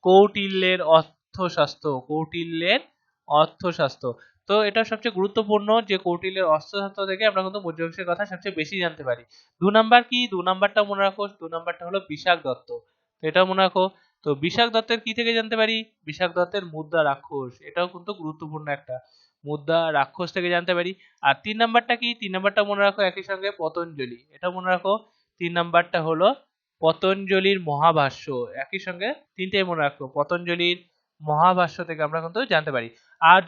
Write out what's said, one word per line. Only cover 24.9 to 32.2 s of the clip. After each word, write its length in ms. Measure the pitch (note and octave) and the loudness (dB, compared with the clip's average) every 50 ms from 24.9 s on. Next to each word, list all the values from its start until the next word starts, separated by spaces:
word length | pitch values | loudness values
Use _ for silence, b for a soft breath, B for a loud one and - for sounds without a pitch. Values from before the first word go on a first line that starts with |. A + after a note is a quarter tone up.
| G3+ A3 G#3+ _ _ _ _ _ _ _ | -2 -2 -4 _ _ _ _ _ _ _
তিন 100 | F3 E3+ F3 F3 | -6 -4 -2 -2
নাম্বারটা 420 | E3+ E3+ E3+ E3+ E3+ F3 - F3 D#3 D#3+ | -2 2 2 2 2 2 -4 -4 -2 -2
হলো 200 | D#3+ D#3 F3+ A3 C#4 - _ _ _ _ _ _ _ _ | 0 2 2 2 2 0 _ _ _ _ _ _ _ _
পতঞ্জলির 760 | D#3+ D#3+ D#3+ - - F#3+ F#3+ G3 G3 F#3 G3 F#3+ F#3+ G3 G3 F#3+ F3 D#3 | 2 2 2 2 0 0 0 0 -2 -2 0 2 2 2 0 0 -2 -4
মহাভাষ্য, 560 | C#3+ C#3+ D#3 E3+ D#3+ D#3 C#3 C3+ - - - D#3 C3+ B2 A#2+ A2 - B2+ C#3 | -2 2 2 4 4 4 2 0 -2 -8 -10 -8 -6 -6 -6 -8 -8 -10 -10
একই 160 | - - F#3+ - | -8 -10 -10 -10
সঙ্গে 220 | F#3 F3+ F3 G3 A#3 D4+ - _ _ _ | -10 -10 -6 -6 -6 -6 -8 _ _ _
তিনটেই 280 | - F#3 F#3+ G3 G3 F#3+ F3+ | -10 -8 -2 -2 -2 0 0
মনে 120 | E3+ D#3+ D3 | 0 0 -2
রাখো, 180 | C#3+ - _ C#3 C3 - | -2 -2 _ -14 -8 -4
পতঞ্জলির 600 | C#3+ C#3+ - F3 F3 F3 F3 F3 F3 F3 F3 F3 F3 _ _ _ _ _ _ _ _ | -4 -2 -2 -2 -4 -2 -4 -2 0 0 0 0 -2 _ _ _ _ _ _ _ _
মহাভাষ্য 560 | D3+ D3+ D3+ D3+ E3 F#3 F#3 F3+ F3 D#3+ - - F3 E3 | -4 -2 0 4 4 4 4 4 0 0 -2 -10 -8 -8
থেকে 120 | E3 D3+ D#3 | -4 -4 -4
আমরা 120 | D3 D#3 E3 | -4 -4 -6